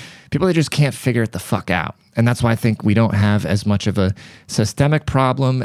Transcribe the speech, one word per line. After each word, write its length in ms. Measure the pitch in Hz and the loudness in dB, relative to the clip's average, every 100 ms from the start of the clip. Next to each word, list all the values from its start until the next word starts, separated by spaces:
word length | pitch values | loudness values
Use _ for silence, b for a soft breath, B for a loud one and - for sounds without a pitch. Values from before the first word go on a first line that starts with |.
| B B B | B B B
People 160 | 143 185 | -2 0
that 60 | |
just 180 | 165 147 | 0 0
can't 240 | - 143 | 0 0
figure 280 | - 131 120 | -2 -2 0
it 100 | 110 | -2
the 60 | 92 | -6
fuck 320 | - 95 - | -6 -6 -2
out. 260 | 90 - - _ | -2 -4 -10 _
And 140 | - 117 | 0 0
that's 140 | - | 2
why 100 | 117 | 0
I 40 | 113 | 2
think 260 | 117 107 | 0 0
we 100 | - | 0
don't 220 | 104 113 | 2 2
have 320 | 104 104 104 76 | 2 2 2 0
as 180 | 101 | -2
much 220 | 104 101 104 | 0 -2 0
of 100 | 98 | 0
a 180 | 92 - B B B | 0 -2 B B B
systemic 580 | - 107 - 143 156 - | -2 -2 0 0 0 0
problem 580 | 135 131 131 131 127 | 0 0 2 0 -2